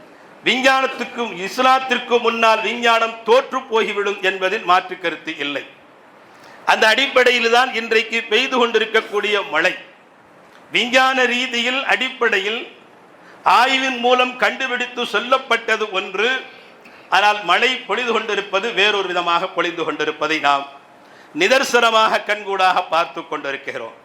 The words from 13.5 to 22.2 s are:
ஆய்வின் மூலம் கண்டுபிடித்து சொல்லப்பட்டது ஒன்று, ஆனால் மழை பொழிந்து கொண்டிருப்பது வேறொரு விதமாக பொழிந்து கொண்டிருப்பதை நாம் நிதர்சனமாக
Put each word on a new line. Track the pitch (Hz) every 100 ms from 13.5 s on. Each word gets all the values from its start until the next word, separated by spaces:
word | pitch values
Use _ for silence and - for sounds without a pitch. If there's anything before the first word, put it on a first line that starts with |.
| 202
ஆய்வின் | 262 262 262 247
மூலம் | 240 247 254 233
கண்டுபிடித்து | 214 247 262 247 240 247 233
சொல்லப்பட்டது | 202 240 262 - 226 220 220 214 185
ஒன்று, | 202 190 233 262 - - - - - - -
ஆனால் | 185 208 208 170
மழை | 196 247 254 -
பொழிந்து | 214 247
கொண்டிருப்பது | 220 214 196 196 190 226 175
வேறொரு | 208 202 185
விதமாக | 180 170 170 185
பொழிந்து | 170 170 165 156
கொண்டிருப்பதை | 147 151 151 151 156 143
நாம் | 139 - - - - - - - 147
நிதர்சனமாக | 196 269 254 240 226 220 220 214